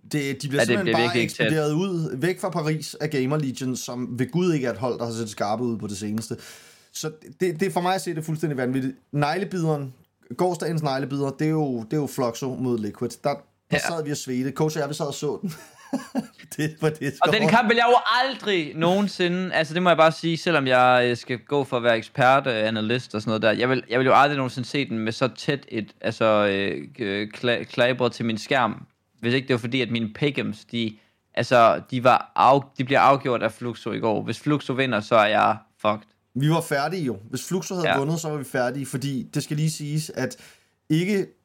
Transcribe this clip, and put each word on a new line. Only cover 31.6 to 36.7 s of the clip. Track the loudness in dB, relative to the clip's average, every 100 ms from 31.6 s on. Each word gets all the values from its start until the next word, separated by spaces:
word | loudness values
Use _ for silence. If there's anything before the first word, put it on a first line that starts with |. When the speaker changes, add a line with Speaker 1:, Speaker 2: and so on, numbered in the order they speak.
| 8 6 -2
Speaker 2:
de | 2
var | 4 4 2 4
af-, | 6 6 2 -8
de |
bliver | 0 4
afgjort | 6 4 2 0
af | -2
Fluxo | -4 -10 -8 -8
i | -2
går. | 0 0
Hvis | -2 -6
Fluxo | 0 -2 -2
vinder, | -2 0 0
så | 4 4
er | 6
jeg | 4 2 0 _ _
fucked. | -2 -2 -6 _ _ -2
Speaker 1:
Vi | 2
var | 2
færdige | 0